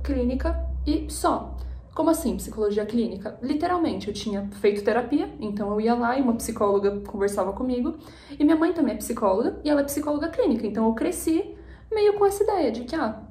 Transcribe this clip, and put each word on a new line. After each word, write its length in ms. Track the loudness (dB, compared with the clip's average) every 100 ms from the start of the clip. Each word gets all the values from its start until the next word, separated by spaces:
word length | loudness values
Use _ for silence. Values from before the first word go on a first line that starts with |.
clínica 600 | -2 0 0 0 0 -2 -4 -4 0
e 200 | -2 -2
só. 480 | -2 0 0 -4 -10 -10 -12 -10
Como 160 | 0 2
assim, 260 | 2 0 -2
psicologia 480 | -6 -2 0 0
clínica? 540 | 0 0 0 -4 -10 -8
Literalmente, 680 | -4 0 0 2 0 -2 -6
eu 40 |
tinha 340 | -6 -4 -4 -4 0
feito 240 | 2 2
terapia, 480 | 2 0 2 0 -2 -6
então 300 | -6 -4 -2
eu 80 | 0
ia 140 | 2
lá 240 | 2 2 2
e 20 |
uma 140 | 2
psicóloga 640 | 0 -2 0 2 4 2 -2
conversava 540 | -6 -2 0 0 -2
comigo, 400 | -2 -2 0 -2 -4 -12 -20 -12 2
e 60 |
minha 120 | 4 6
mãe 160 | 4
também 200 | 2 0
é 40 | 0
psicóloga, 600 | -4 0 2 2 0 0
e 60 | 2
ela 100 | 2
é 40 |
psicóloga 440 | 2 -2 -2 -2 -2
clínica, 380 | 0 2 2 0
então 180 | 0 2
eu 60 |
cresci 640 | 2 -2 -2 0 0 -2 -10 -18 -16 -4
meio 240 | 4 4
com 120 | 6 2
essa 160 | 2
ideia 280 | 2 2 2
de 140 | -2
que, 100 | -4
ah, 280 | -2 -2 -4 -12